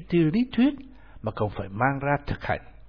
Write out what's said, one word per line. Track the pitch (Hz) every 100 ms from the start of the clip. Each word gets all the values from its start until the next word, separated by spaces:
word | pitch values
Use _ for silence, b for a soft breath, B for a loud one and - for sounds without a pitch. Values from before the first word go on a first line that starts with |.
| 165
tư | 170 156
lý | 185 247
thuyết | - 262 285 - B B B
mà | 107
còn | - 107
phải | - 98
mang | 98 131 139
ra | 139 143 -
thực | -
hành. | - - - -